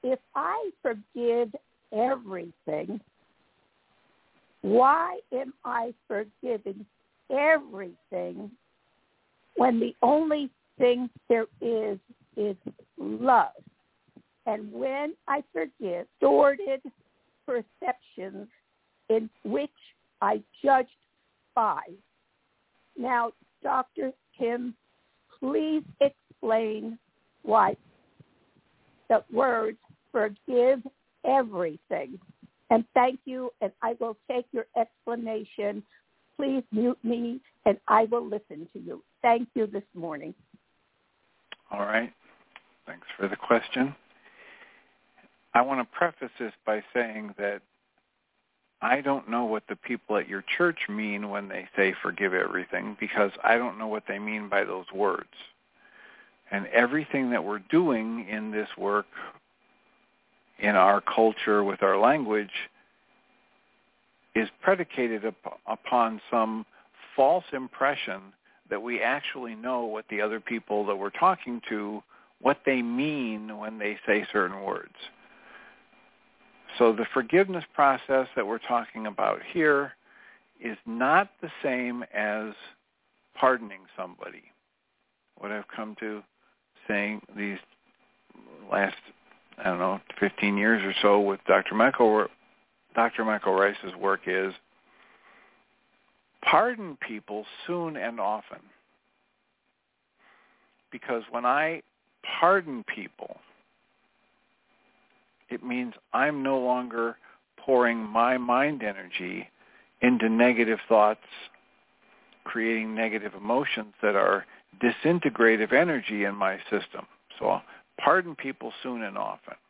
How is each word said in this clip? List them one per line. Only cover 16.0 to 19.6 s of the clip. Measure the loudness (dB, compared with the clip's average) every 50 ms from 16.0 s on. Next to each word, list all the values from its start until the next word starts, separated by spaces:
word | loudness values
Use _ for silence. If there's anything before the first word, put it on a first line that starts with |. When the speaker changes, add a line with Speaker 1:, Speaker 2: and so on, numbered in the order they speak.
| -8 _ _ _
Speaker 1:
distorted | 4 6 6 8 6 6 6 2 -2 -4 -4 -6 _ -14 _ _ _ _ _ _ _ _ _ _ _
perceptions | -6 -6 -6 -6 _ _ _ -4 -4 -4 -6 _ _ _ -12 -12 -12 -12 -14 -16 -18 _ _ _ _ _ _ _ _ _ _ _ _
in | 0 0 0 -2 _ _ _
which | -4 -4 -2